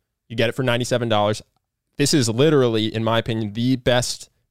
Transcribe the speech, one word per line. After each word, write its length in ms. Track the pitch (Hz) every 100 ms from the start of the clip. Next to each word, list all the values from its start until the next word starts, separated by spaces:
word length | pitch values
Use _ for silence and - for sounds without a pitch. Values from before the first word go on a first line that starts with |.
| _ _ _
You 80 | 117
get 120 | 113
it 40 | -
for 60 |
ninety-seven 460 | 127 120 123 123 117
dollars. 340 | 107 104 107 - _ _ _ _ -
This 160 | 143
is 140 | 160 113
literally, 640 | 113 156 147 123 113 107
in 120 | 110
my 140 | 113 113
opinion, 340 | 113 113 110
the 240 | 104 123 131
best 540 | 127 123 120 - - _ _